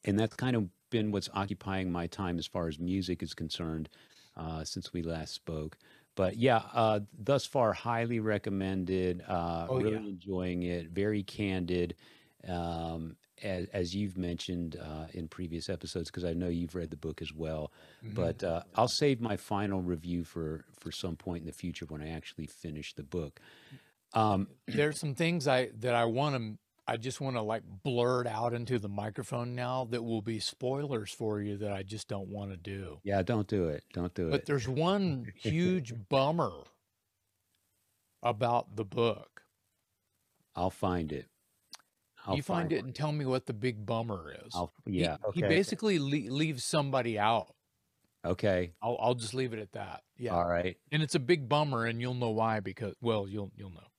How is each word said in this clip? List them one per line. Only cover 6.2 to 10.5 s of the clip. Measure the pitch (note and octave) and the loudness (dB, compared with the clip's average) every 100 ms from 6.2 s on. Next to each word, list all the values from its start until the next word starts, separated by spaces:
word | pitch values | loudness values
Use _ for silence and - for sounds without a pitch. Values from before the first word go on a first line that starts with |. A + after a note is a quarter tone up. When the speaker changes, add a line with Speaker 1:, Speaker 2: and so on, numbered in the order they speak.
| F#2+ G#2 | 0 4
Speaker 1:
yeah, | B2 A2+ - | 6 6 4
uh, | B2+ A2 G#2+ G2+ - | 4 4 4 0 -8
thus | G#2 C#3 - | 2 2 2
far, | C#3 A#2 | 4 4
highly | F#2+ A#2 A#2 A#2 A#2 | 4 0 0 2 0
recommended. | G#2+ G#2 - G2 F#2+ F#2+ F2+ F#2+ F#2 F2+ - | 2 0 0 0 0 0 2 2 2 0 -2
Uh, | F2+ E2+ E2 E2+ | -2 0 -2 0
Speaker 2:
Oh, | C3 | 2
Speaker 1:
really | A2 | 2
Speaker 2:
yeah. | A2 G#2 | 0 -4
Speaker 1:
enjoying | F#2 F#2+ F#2 F2+ | -10 -4 -2 0